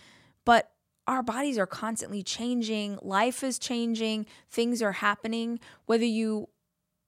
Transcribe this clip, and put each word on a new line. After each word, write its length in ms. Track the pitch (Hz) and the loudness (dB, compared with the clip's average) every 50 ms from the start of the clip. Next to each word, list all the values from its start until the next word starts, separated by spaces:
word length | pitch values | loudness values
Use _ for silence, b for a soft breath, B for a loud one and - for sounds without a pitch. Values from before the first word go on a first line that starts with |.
| B B B B B B B B - | B B B B B B B B 4
But 280 | - 233 226 - - _ _ _ _ _ _ - - | 6 6 6 6 2 _ _ _ _ _ _ -4 -2
our 160 | 254 262 240 | -2 -2 0
bodies 340 | 240 214 240 285 294 269 220 | -2 -2 -2 -2 0 0 0
are 100 | 190 - | 0 -2
constantly 560 | - - - 220 226 - - - 202 208 185 | -2 -6 -4 -4 -4 -4 -6 -6 -8 -8 -6
changing. 720 | - - - 226 240 247 240 226 214 220 214 208 202 202 - | -6 -6 -4 -2 -2 0 0 0 -2 -2 -2 -2 -4 -6 -8
Life 420 | - 190 190 196 220 247 247 - - | -6 0 2 2 2 2 0 -2 -4
is 160 | 269 240 - | -4 -4 -4
changing. 640 | - - 247 233 233 233 226 220 226 220 220 214 214 B B B B B | -4 -4 -2 -2 0 0 0 0 0 -2 -2 -2 -4 B B B B B
Things 320 | - - 233 233 240 220 | -2 0 0 0 0 0
are 120 | 226 208 190 | 0 0 0
happening. 640 | - - 208 202 - - 226 220 233 226 233 233 233 B B B B B | 0 2 0 0 0 -2 -4 -4 -4 -4 -4 -6 -8 B B B B B
Whether 200 | - 226 233 226 | 2 2 4 4
you 440 | 240 220 220 226 220 214 214 214 - _ _ _ _ _ _ _ _ _ _ _ | 2 2 2 0 0 0 -2 -4 -8 _ _ _ _ _ _ _ _ _ _ _